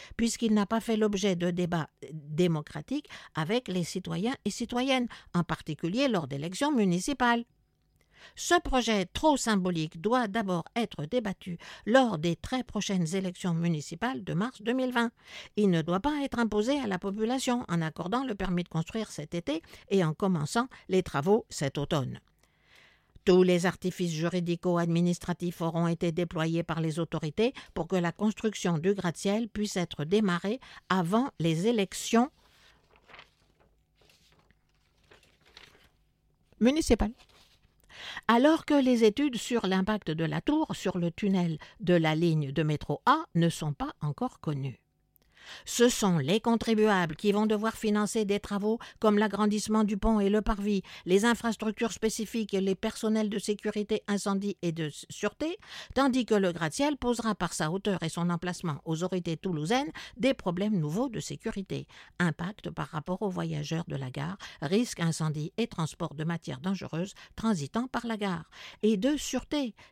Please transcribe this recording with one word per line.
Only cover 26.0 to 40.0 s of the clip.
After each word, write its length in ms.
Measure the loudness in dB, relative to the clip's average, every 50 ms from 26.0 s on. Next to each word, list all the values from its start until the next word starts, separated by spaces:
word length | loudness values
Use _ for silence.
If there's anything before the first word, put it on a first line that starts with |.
| -2 -2
déployés 500 | 0 -2 -2 -2 -2 -2 -2 0 0 -2
par 200 | -2 -2 -2 -2
les 160 | -2 -2 -2 -2
autorités 560 | -4 -4 -4 -6 -6 -4 0 0 0 0 0 -4 -12 -10
pour 160 | -6 -6 -4 -2
que 80 | 0
la 160 | 0 0 0
construction 640 | 0 0 0 -2 0 0 -2 -4 -2 -2 0 0 0
du 160 | 2 2 0
gratte-ciel 560 | 0 0 0 -4 -2 -2 -2 0 0 0 -2 -4
puisse 300 | -4 -4 -4 -2 -2 -2
être 260 | -4 -4 -4 -6 -2
démarrée 560 | 0 2 2 4 2 0 0 -2 -4 -4 -6 -8 -14 -20 -10 -4 0
avant 400 | 0 2 2 2 2 2 2 0 -2 -2
les 300 | 0 0 2 2 2 2
élections 640 | 2 2 0 -2 -4 -8 -2 2 4 4 4 2 -2 _ _ _ _ _ _ _ _ _ _ _ _ _ _ -20 -20 -20 -20 _ _ _ _ _ _ _ _ _ _ _ _ _ _ _ _ _ _ _ _ _ _ _ _ _ _ _ _ _ _ _ _ _ _ _ _ -20 -20 -20 _ _ _ _ _ _ -20 -20 -20 -20 -20 _ _ _ _ _ _ _ _ _ _ _ _ _ _ _ _ 4
municipales. 540 | 4 4 4 4 4 4 4 4 2 0 -4 -8 -18 _ _ -20 _ _ _ _ _ _ _ _ _ -20 -20 -16 -14 -14 -14 -4 2 4
Alors 360 | 4 6 6 6 6 4 2
que 80 | 2
les 320 | 4 4 6 4 6 6 6
études 320 | 6 4 4 0 0 -2
sur 300 | -4 -4 -2 -2 -2 0
l'impact 440 | 0 2 2 2 0 0 -2